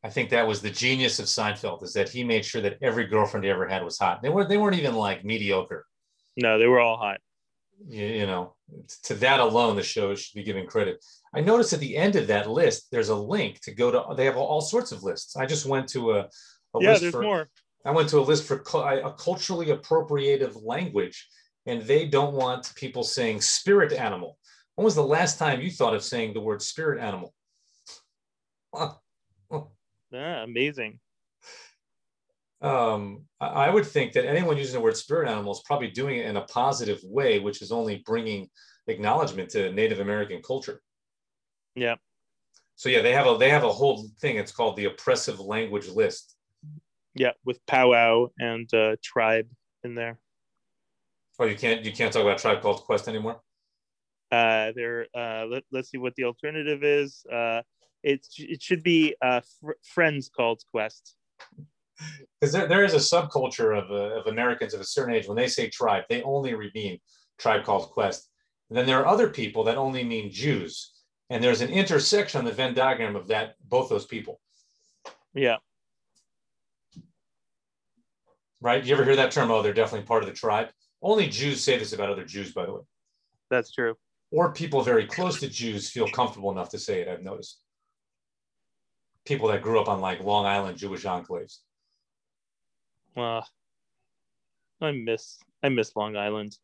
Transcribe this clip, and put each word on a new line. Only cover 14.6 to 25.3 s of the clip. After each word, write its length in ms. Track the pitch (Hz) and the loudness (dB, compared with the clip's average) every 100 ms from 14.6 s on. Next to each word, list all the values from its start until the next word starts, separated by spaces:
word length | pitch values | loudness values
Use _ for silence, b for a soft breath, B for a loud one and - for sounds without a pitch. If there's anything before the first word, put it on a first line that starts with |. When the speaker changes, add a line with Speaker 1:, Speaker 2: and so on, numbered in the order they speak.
Speaker 1:
sorts 300 | 151 233 247 | 0 -2 -2
of 120 | 101 | -8
lists. 320 | 95 - - 135 | -6 -8 -10 -6
I 100 | 135 | -4
just 200 | 147 135 | -2 -2
went 220 | 135 131 | -2 -2
to 220 | 131 117 | -4 0
a, 80 | 104 98 B B B _ 113 | 0 -2 B B B _ 2
a 40 | |
Speaker 2:
Yeah, 100 | 196 | 6
Speaker 1:
list 100 | 214 | 6
Speaker 2:
there's 120 | 175 | 4
Speaker 1:
for, 80 | - | -2
Speaker 2:
more. 260 | 214 185 151 _ _ _ 139 | -2 -2 -4 _ _ _ 0
Speaker 1:
I 60 | |
went 180 | 156 151 | 2 4
to 100 | 151 | 4
a 20 | |
list 220 | 135 151 - | 4 2 0
for 140 | 135 | -6
cu-, 180 | - 156 | -2 -2
a 340 | 139 131 131 | 0 -2 -4
culturally 540 | - - 185 - 175 156 | -6 -6 -4 -4 -4 -2
appropriative 920 | 151 - 160 151 147 139 139 127 107 | -2 2 0 2 0 2 2 0 -4
language, 640 | 110 131 180 101 90 - - b b _ - | -6 -4 -2 -2 -4 -8 -20 b b _ -8
and 160 | 120 | -8
they 260 | 110 147 160 | 2 2 4
don't 280 | 143 143 139 | 2 2 0
want 380 | 127 123 - - | 0 -2 -8 -12
people 280 | 135 123 | -10 -6
saying 380 | 113 - 117 107 | -4 -2 -2 0
spirit 500 | - - 185 202 151 | 0 0 4 6 6
animal. 460 | 139 113 92 85 - b b b - | 0 -4 -6 -10 -16 b b b 0
When 100 | 220 | 2
was 100 | 156 | 4
the 80 | |
last 360 | 139 156 175 | 2 2 2